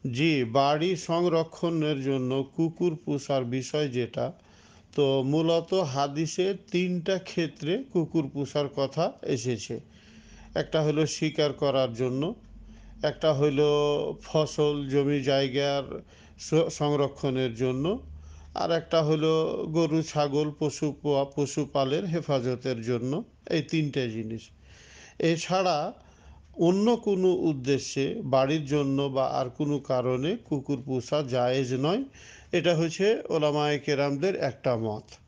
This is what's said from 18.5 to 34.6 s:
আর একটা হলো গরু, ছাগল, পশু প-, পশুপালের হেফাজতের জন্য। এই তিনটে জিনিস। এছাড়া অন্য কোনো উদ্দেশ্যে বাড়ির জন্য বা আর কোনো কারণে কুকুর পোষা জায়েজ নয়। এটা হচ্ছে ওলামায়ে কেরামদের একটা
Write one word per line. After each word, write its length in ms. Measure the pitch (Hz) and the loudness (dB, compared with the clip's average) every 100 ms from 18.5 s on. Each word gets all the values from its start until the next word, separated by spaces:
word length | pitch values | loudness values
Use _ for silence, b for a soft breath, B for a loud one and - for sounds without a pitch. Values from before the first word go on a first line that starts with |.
আর 180 | - 175 | -4 0
একটা 320 | 165 165 165 | 0 2 2
হলো 640 | 151 156 160 160 160 - 170 | 2 2 2 2 0 -4 -2
গরু, 300 | 160 165 160 | 0 2 2
ছাগল, 500 | 160 151 147 139 151 143 | 0 0 0 2 -2 -2
পশু 340 | 151 - 151 139 | -4 -2 -4 -2
প-, 240 | 147 139 139 143 | 0 0 0 -2
পশুপালের 680 | 143 - 139 143 135 151 196 | -2 -2 -2 0 2 0 0
হেফাজতের 760 | 165 147 139 123 123 131 120 | -4 0 0 0 -2 -2 -4
জন্য। 420 | 113 123 123 151 233 _ - | -2 -2 0 -4 -6 _ -4
এই 120 | 165 | -2
তিনটে 480 | 143 165 147 139 123 | 0 -2 0 -2 -4
জিনিস। 320 | 110 110 113 - - B B B B B B | -4 -6 -8 -12 -20 B B B B B B
এছাড়া 760 | 165 165 - 185 185 151 170 - b b b b b - | 0 2 0 0 2 2 -2 -8 b b b b b 2
অন্য 400 | 170 190 214 233 | 4 4 4 2
কোনো 380 | 226 196 185 | 2 2 4
উদ্দেশ্যে 880 | 175 165 143 127 135 - - 139 - | 4 0 0 0 0 0 -2 -2 -2
বাড়ির 420 | 135 131 135 160 139 | 2 4 4 0 0
জন্য 360 | 147 139 135 | 0 2 0
বা 240 | 143 135 131 | 0 0 0
আর 240 | 131 127 | 0 -4
কোনো 300 | 123 147 147 | -4 -2 -2
কারণে 580 | - 127 123 127 143 233 - | 0 0 2 0 -2 -4 -4
কুকুর 360 | 147 135 139 139 | -4 -2 -4 -2
পোষা 380 | 131 120 151 | -4 0 -2
জায়েজ 500 | 139 123 123 131 127 | 0 0 2 2 0
নয়। 300 | 131 143 208 269 B B B B | 0 0 0 -4 B B B B
এটা 240 | 175 160 165 | 0 2 2
হচ্ছে 480 | 165 160 196 226 - | 2 2 2 2 0
ওলামায়ে 500 | 165 151 147 147 147 | 0 2 2 0 0
কেরামদের 560 | 139 143 143 143 180 190 | 0 0 2 0 -2 0
একটা 400 | 143 120 | -4 -2